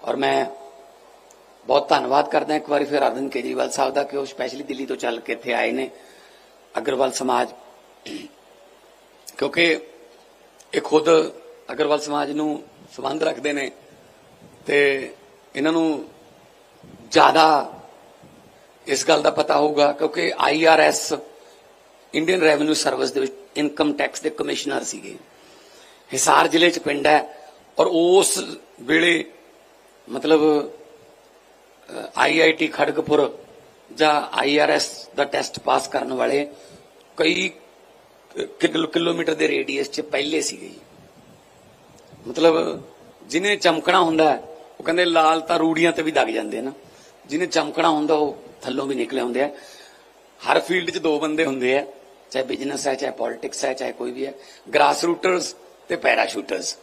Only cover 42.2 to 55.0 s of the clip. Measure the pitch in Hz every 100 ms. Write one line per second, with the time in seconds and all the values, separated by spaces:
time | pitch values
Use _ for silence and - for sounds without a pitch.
42.2 | 110 - 165 160 - - - - - -
43.2 | - 147 202 202 175 160 165 180 165 160
44.2 | 156 135 - - - - 160 170 175 165
45.2 | 156 160 156 170 160 160 170 165 156 151
46.2 | 113 113 107 107 131 135 - - - -
47.2 | - 147 175 165 151 160 165 151 151 151
48.2 | 147 - - - 131 131 139 131 117 131
49.2 | 123 120 143 - - - - - - _
50.2 | _ _ - 143 - 180 170 170 160 151
51.2 | 156 156 156 135 123 135 - - - -
52.2 | - - 123 127 139 139 143 131 131 120
53.2 | 117 117 135 - 135 131 123 120 123 127
54.2 | 135 - - - - 147 143 143